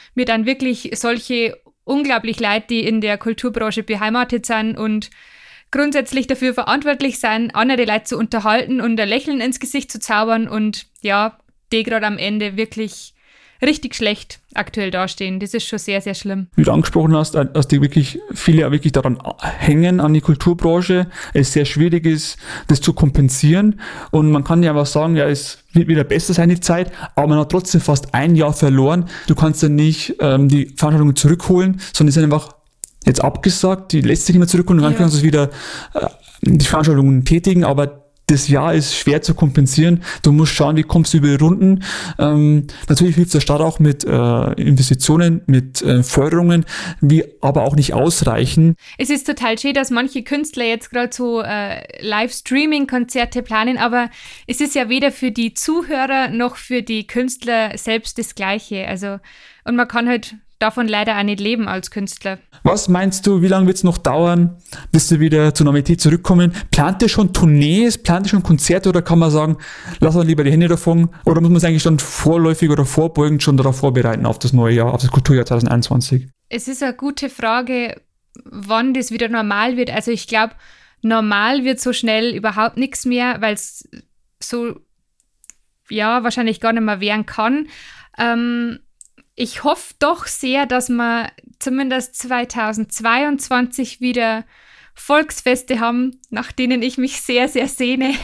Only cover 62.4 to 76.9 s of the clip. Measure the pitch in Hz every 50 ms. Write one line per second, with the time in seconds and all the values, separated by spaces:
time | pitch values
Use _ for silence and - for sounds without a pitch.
62.4 | _ _ - - - - 185 208 - 185 180 180 190 190 185 - - 208 196 180
63.4 | 175 190 190 190 190 180 185 - - 175 170 - - 139 123 156 170 175 175 175
64.4 | 175 175 175 - - - - - - - - - - - 165 151 156 160 156 151
65.4 | 151 151 147 - 147 143 139 147 139 - 170 170 - 151 160 175 - - 185 175
66.4 | 175 170 175 - - - - - 143 170 190 190 240 208 - - 208 175 185 -
67.4 | 185 156 147 147 143 147 170 202 240 233 - - - - 170 185 196 196 208 196
68.4 | - - 165 139 - - 170 190 - 196 180 180 175 - 170 165 165 156 151 151
69.4 | 151 156 160 - - - - - - - - - - 160 160 175 170 160 165 147
70.4 | 147 139 156 156 175 165 170 170 - 175 165 170 165 165 - - - - 165 170
71.4 | 170 170 175 165 170 165 160 156 - 170 160 143 - - - - - 151 165 170
72.4 | 165 160 160 - 170 151 147 143 139 131 - 156 156 165 - 147 147 151 151 139
73.4 | - 156 143 131 127 135 127 131 - 139 127 127 123 117 113 117 120 117 113 -
74.4 | - 127 131 123 117 113 117 117 113 120 123 123 127 127 - 139 127 - 139 127
75.4 | 117 - 123 117 117 - 120 120 113 - 139 123 - - 131 127 131 - _ _
76.4 | _ - - 240 - 262 269 - 285 254